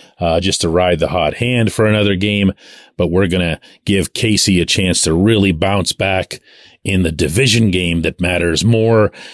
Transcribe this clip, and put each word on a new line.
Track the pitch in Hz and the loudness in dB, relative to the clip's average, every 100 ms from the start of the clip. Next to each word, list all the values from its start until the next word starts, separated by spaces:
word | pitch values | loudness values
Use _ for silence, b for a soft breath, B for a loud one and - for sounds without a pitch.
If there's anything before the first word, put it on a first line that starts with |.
| B B | B B
uh, | 82 82 | 0 0
just | 95 - | 0 -2
to | 85 | 0
ride | 85 90 82 | 2 2 0
the | 76 | 0
hot | 90 78 | 0 -2
hand | - 120 123 110 | -2 -2 0 0
for | - | 0
another | 107 107 104 | 0 2 0
game, | 92 104 101 98 - B B B - | 0 -2 0 0 -2 B B B -4
but | 85 | -2
we're | 90 95 | 0 0
gonna | 90 85 76 B B | 0 -2 -4 B B
give | - 98 - | -2 -2 -2
Casey | - 113 104 - 90 | -2 -2 0 2 0
a | 82 | 0
chance | - 92 82 | 0 0 0
to | 85 | 0
really | 82 104 107 98 | 2 2 2 2
bounce | 80 95 101 85 | 0 0 -2 -4
back | - 98 92 - - B B B B | -4 -2 -2 -4 -10 B B B B
in | 98 92 | -4 0
the | 85 | 0
division | 78 78 92 135 117 107 | -2 -2 0 0 2 0
game | 90 87 85 | 0 -2 -2
that | 82 - | -2 -2
matters | 87 87 85 82 | -2 0 0 0
more." | 98 113 113 110 104 B B | 2 2 4 4 2 B B